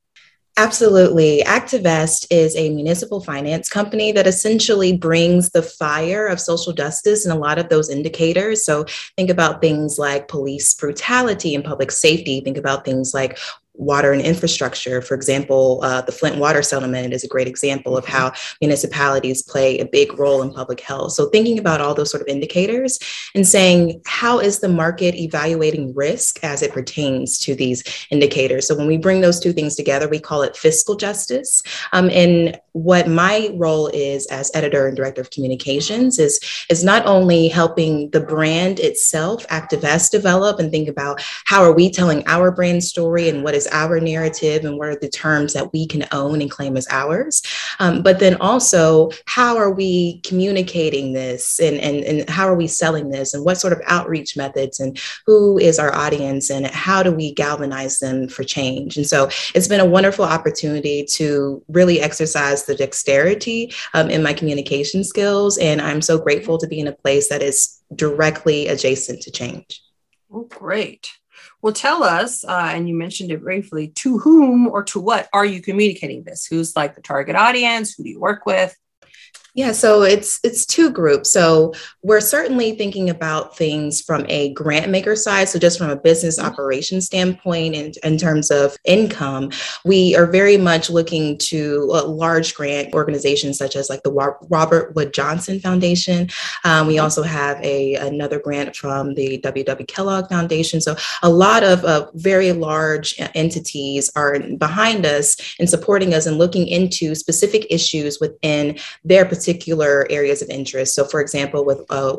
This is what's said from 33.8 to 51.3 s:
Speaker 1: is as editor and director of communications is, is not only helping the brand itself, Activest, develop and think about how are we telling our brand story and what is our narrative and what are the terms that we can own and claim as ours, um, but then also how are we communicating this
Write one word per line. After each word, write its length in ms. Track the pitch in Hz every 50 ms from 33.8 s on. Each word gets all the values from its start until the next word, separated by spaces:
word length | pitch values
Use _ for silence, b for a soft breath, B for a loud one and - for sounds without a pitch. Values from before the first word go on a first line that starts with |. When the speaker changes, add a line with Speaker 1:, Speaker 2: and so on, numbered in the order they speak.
| 151 156
Speaker 1:
is 380 | - 147 143 139 139 139 135
as 240 | - - 135 139 -
editor 360 | - 160 151 147 143 143 135 135
and 80 | 135
director 260 | 131 131 135 131 127
of 80 | 127 -
communications 880 | - - 135 127 131 127 - 143 139 143 156 - 208 233 254 262 - -
is, 200 | 156 143 - B B B B B B -
is 160 | 170 165 175
not 200 | 190 202 233 233
only 440 | 202 196 185 185 180 170 165 165 165
helping 600 | 160 175 165 165 165 - 165 160 156 151 147 147
the 100 | - 156
brand 580 | 147 - 156 156 156 156 160 165 180 185 196 180
itself, 680 | 175 151 - - - - - 156 160 180 220 233 - -
Activest, 600 | 160 160 156 - - 143 156 147 151 170 - -
develop 500 | - 208 196 185 180 185 196 208 208 208
and 100 | 170 156
think 180 | 160 156 151 147
about 320 | 143 143 139 143 143 B B B B B B
how 160 | - 202 196 185
are 80 | 170
we 180 | 156 165 175 190
telling 320 | 180 - 180 175 156 151 - -
our 240 | 160 170 180 185
brand 320 | 180 180 180 175 175 175 175
story 440 | - - 180 170 165 170 170 170 165
and 140 | 147 143
what 120 | 139 151 147
is 140 | 143 143 -
our 260 | - 156 156 160 175 165
narrative 680 | 165 165 156 160 160 160 156 - - 156 151 156 156
and 140 | 151 143 147
what 100 | 147 151
are 80 | 147
the 120 | 143 - -
terms 440 | - - - 156 156 147 147 147
that 200 | - 143 139 139
we 120 | - 160 160
can 200 | 160 - 151 - -
own 280 | - 143 139 143 151 151
and 100 | 143 139
claim 260 | - - 143 139 131
as 100 | 131 131 -
ours, 520 | - 131 139 147 160 202 269 320 285 - B B B B B B B -
um, 240 | 196 175 170 175
but 160 | 180 190 185 185
then 180 | 202 185 180
also 720 | - 175 196 233 262 240 - - 175 160 160 160 156 160 160 B B B
how 300 | - - - 247 240 233
are 140 | 226 214 196
we 500 | 190 190 190 190 180 180 175 170 170 175
communicating 920 | - - 185 185 185 196 202 190 180 180 - 175 160 156 143 139 139 135
this 480 | 131 131 131 127